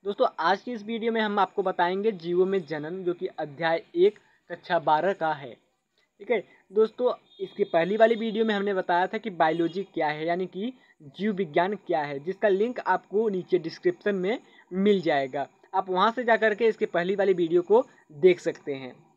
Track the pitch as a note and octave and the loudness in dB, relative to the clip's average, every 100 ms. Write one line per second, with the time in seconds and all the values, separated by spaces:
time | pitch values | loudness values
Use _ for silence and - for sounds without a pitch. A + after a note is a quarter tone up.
0 | F#3+ G3+ B3+ - D#3+ G3 - A#3+ G3+ A3+ | -6 0 0 2 0 0 -2 -10 -6 -4
1 | A3+ A3+ G#3+ G#3 F#3 - F#3 F3+ F3 F#3+ | -2 0 0 0 0 0 -4 0 0 0
2 | G#3 F#3+ E3 F3 F#3 G3 D3+ D#3 D3+ F#3 | -2 -4 -2 2 2 0 -4 -8 -8 -6
3 | F3+ F3 F#3 - D#3 C#3+ E3 E3 - E3 | -6 -4 -6 -8 -10 -4 -2 -2 -4 2
4 | F#3+ G#3 _ _ _ F3 - E3+ D3+ D#3 | 2 2 _ _ _ -16 -2 -2 2 2
5 | E3+ G3+ D#3+ D3+ C#3 A2 _ _ _ _ | 2 0 -2 -4 -8 -18 _ _ _ _
6 | _ _ G3+ A#3 - _ _ F#3+ A3 - | _ _ -2 -2 -2 _ _ 0 0 2
7 | B3 G3+ _ _ F#3+ - G3+ E3+ E3+ G#3+ | -2 -2 _ _ -12 -4 0 0 0 4
8 | A3 A3+ A3+ G#3 A3 G#3 G3+ G3 F3+ F3 | 4 4 -2 -2 0 0 -2 -2 0 0
9 | F#3 A3 A3 F3 D#3+ E3 E3 E3+ F#3+ - | 0 -4 -10 0 0 2 -2 -2 -8 -4
10 | D3+ D3+ D#3+ F3 F#3 F3+ A3 B3+ _ _ | -2 -2 -2 -2 -4 -6 -8 -10 _ _
11 | D3+ - G3+ F#3+ F3+ D3 F3+ G#3 - E3 | -20 -6 -4 -4 -2 0 0 -2 -4 -4
12 | D3 C#3 D3 F#3 A3 F#3+ A3+ A#3+ - F#3 | -2 -6 -8 -2 0 2 0 -2 -2 -2
13 | _ G3 A3+ F#3+ F3 F#3 D#3+ - F3+ F3 | _ -2 0 -2 -2 -2 -2 -4 -4 -2
14 | G#3 G3+ F3+ A#3+ _ _ _ F3+ G3+ G3 | -2 -2 -2 -4 _ _ _ 0 2 2
15 | D#3+ D3 C#3 C#3+ C3 _ _ F#3+ F#3+ F3+ | 2 0 0 -4 -8 _ _ -4 0 2
16 | G#3 A3+ A#3 A3 A3 G#3 A#3 A3 G#3+ E3+ | 2 2 0 2 2 2 0 0 -2 -2
17 | F3 G3+ G3 F#3 E3+ F3 E3+ G#3+ C#4 _ | -2 0 2 2 2 2 4 4 2 _
18 | _ D3+ F#3 F3 - D3+ - C#3 C3 B2 | _ 4 4 4 0 -6 -8 -10 -10 -18
19 | _ | _